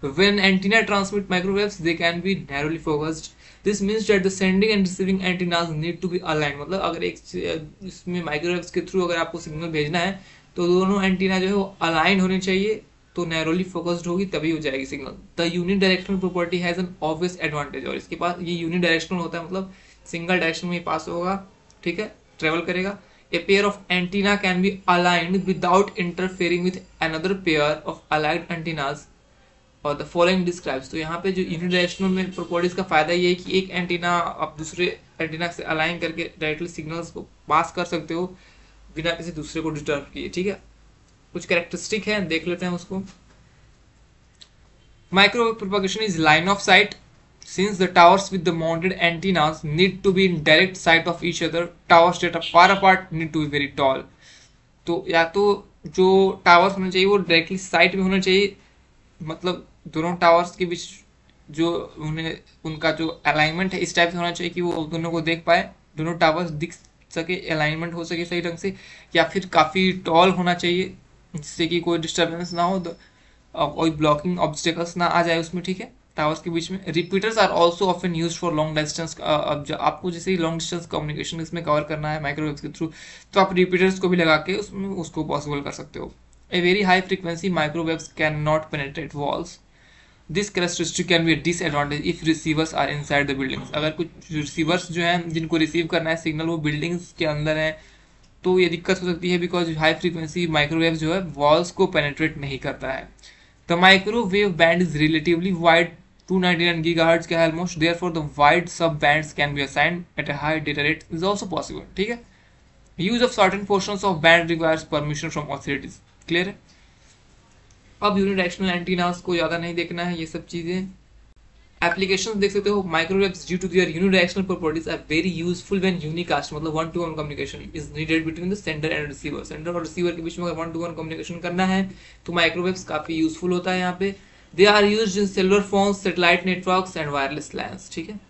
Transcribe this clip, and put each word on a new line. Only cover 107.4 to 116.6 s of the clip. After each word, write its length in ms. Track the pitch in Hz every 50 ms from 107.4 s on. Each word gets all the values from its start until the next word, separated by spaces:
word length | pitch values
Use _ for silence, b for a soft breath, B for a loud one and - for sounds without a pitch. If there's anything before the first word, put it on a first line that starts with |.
है 120 | 165 165 160
almost, 260 | 165 180 180 - 156
therefore 340 | 151 170 170 170 180 180 165
the 100 | 165 151 147 - 147
wide 300 | 147 147 156 175 170 170 -
sub 200 | - 170 165 156 151 -
bands 300 | 143 147 156 156 151 - -
can 180 | 147 147 143 143
be 80 | 139
assigned 340 | 135 - 147 147 160 175 175 175 _ _ -
at 100 | 143 -
a 80 | 143 143 143
high 120 | 151 160 160 151 151
data 180 | 147 147 143
rate 180 | 147 156 156 - _ 175
is 120 | 160 165
also 240 | 196 208 196 - 190
possible, 340 | 165 - - - - - - - -
ठीक 140 | - 196 220
है। 120 | 240 233 - b b b b b b b b b _ _ _ _ _ -
Use 240 | 165 196 233 240 247
of 120 | 233 -
certain 320 | - 202 180 180 202 208 190 202
portions 320 | 196 185 - 208 190 -
of 180 | 202 - 156 147
band 300 | 165 165 170 170 165 170
requires 320 | 160 165 160 160 160 160 - -
permission 420 | 151 147 147 151 147 - 160 -
from 160 | 156 147 147 143 139
authorities। 420 | - 151 139 131 131 120 101 - _ _ _ _ - -
क्लियर 200 | 165 170 185 196
है? 100 | 202 -